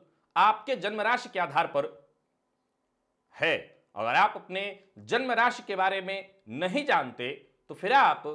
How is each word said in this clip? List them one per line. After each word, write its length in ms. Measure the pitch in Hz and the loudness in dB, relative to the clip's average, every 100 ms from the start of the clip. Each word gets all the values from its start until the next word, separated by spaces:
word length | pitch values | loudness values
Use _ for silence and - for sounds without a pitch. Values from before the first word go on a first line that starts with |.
| _ _ _ 170 | _ _ _ 4
आपके 400 | 202 214 - 240 | 4 4 -2 -4
जन्म 240 | 196 214 | -4 -2
राशि 280 | 214 247 - | 0 0 -2
के 100 | 185 | -4
आधार 260 | 170 147 160 | 0 2 2
पर 320 | 143 147 - _ _ _ _ _ _ _ _ _ _ _ _ _ - | 0 -2 -8 _ _ _ _ _ _ _ _ _ _ _ _ _ -4
है। 200 | 160 113 - _ _ 95 | -2 -2 -6 _ _ -6
अगर 180 | 113 | 0
आप 180 | 147 208 196 | 2 2 0
अपने 260 | - 185 202 - _ 104 | -10 -8 -8 -12 _ -18
जन्म 300 | 104 233 262 | -4 -2 0
राशि 300 | 226 240 240 | 2 2 0
के 140 | - 185 | -8 0
बारे 240 | 190 196 | 0 0
में 300 | 185 196 196 _ 107 | -4 -8 -10 _ -12
नहीं 340 | 123 180 254 294 | -6 -2 -2 2
जानते, 420 | 175 127 113 123 147 _ _ - | 0 0 -6 -8 -8 _ _ -18
तो 40 | |
फिर 180 | 147 190 | -8 2
आप 300 | 269 202 147 147 | 4 4 2 -6